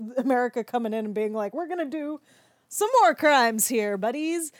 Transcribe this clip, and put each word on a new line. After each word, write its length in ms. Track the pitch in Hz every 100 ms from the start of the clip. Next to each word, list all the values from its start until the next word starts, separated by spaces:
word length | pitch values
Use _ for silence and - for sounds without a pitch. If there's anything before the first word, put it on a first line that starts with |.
| 220 254
America 460 | 262 247 247 240
coming 300 | 220 247 226
in 100 | 220 214
and 80 |
being 200 | 208 214
like, 200 | 220 202
"We're 140 | 277 339
gonna 160 | 359 294
do 360 | 311 294 302 _ _ _ _ _
some 200 | - 427 508
more 120 | 370
crimes 540 | - 302 277 233 220 -
here, 300 | 233 208 202
buddies. 560 | 214 285 311 339 311